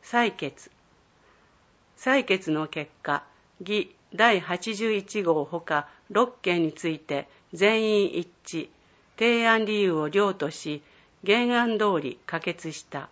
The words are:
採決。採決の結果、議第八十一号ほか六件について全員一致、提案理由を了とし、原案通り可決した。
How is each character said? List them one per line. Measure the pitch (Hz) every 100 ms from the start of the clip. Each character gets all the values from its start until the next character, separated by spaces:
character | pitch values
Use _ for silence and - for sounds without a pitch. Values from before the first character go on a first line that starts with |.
採 | - 240 233
決。 | - 143 - - _ _ _ _ _ _ _ _ _ _ _ _ _
採 | - 269
決 | 247 190 190
の | 156 156
結 | - 147 _
果、 | - 147 - _ _ _
議 | 180 208 - _ _
第 | 175 226 202
八 | 151 180 220 208
十 | 226
一 | 208 202 214
号 | 180 156
ほ | 139 170
か | 165 151 147 - _
六 | 202 247 -
件 | - 175
に | 160
つ | 156 170
い | 156
て | - 143 - - _
全 | 170 196 220
員 | 220 214 196
一 | - 170 _
致、 | - 165 - _ _ _ _ -
提 | 226 233 226
案 | 226
理 | 214 214
由 | 196
を | 160 151
了 | 175 202
と | 190 185
し、 | - 156 147 _ - _ _ 185
原 | 214 240 240
案 | 240 214
通 | 208 180
り | 135 -
可 | - 165
決 | 180 170 160
し | 156
た。 | - 147 139